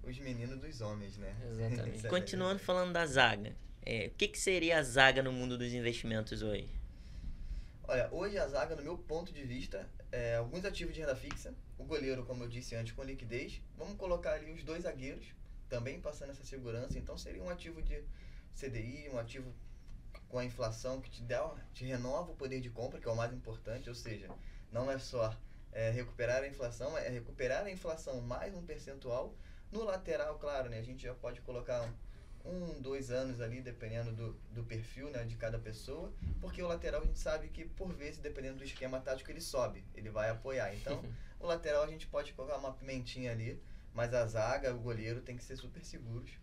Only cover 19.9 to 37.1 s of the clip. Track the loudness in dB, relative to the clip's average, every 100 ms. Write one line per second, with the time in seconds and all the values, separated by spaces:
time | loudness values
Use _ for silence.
19.9 | -10 -10 -12 -6 -2 -2 0 0 0 -2
20.9 | -2 -4 -8 -2 0 0 -4 -10 -8 -2
21.9 | -2 0 0 -2 -4 -2 -2 -4 -4 -4
22.9 | -2 0 2 2 0 -6 -8 -6 -6 -6
23.9 | -8 -6 -6 -8 -8 -8 -10 -2 0 2
24.9 | 0 0 2 2 2 -8 -12 -8 0 2
25.9 | 4 0 0 4 4 2 -2 -4 -2 -2
26.9 | 0 0 -2 -6 0 2 4 2 -2 -2
27.9 | -2 -2 -4 -2 -2 -2 -4 -6 -8 -8
28.9 | -8 -2 0 -2 -6 -12 -12 -6 -2 0
29.9 | 0 2 2 2 0 -2 0 0 -2 -6
30.9 | -6 -6 -4 -6 -6 -6 -6 0 0 0
31.9 | -4 -8 -10 -12 -10 -6 -4 -2 -4 -2
32.9 | -2 0 0 0 0 -2 -4 -6 -6 -4
33.9 | -2 -2 -2 -4 -6 -8 -6 -4 -4 -4
34.9 | -6 -6 -4 -2 -2 0 0 -2 -6 -6
35.9 | -6 -4 -2 0 0 0 -2 0 2 2
36.9 | 0 0